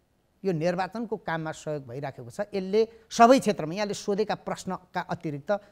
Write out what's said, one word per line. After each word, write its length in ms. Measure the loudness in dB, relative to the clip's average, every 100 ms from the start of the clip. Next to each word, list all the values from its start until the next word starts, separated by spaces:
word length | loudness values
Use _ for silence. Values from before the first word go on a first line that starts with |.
| _ _ _ _
यो 80 | -4
निर्वाचनको 640 | 0 0 0 -4 -6 -8 -8
काममा 360 | -4 -6 -6
सहयोग 340 | -8 -8 -8 -8
भइराखेको 440 | -10 -10 -10 -12
छ, 100 | -10 -6
यसले 340 | -6 0 2 0 -4 -2
सबै 280 | 8 8 8
क्षेत्रमा, 360 | 4 -2 -2
यहाँले 200 | -4 -4
सोधेका 400 | -4 -4 -2 -2
प्रश्नका 680 | -4 -6 -8 -8 -10 -8 -8
अतिरिक्त 600 | -6 -6 -6 -6 -4 -4 -6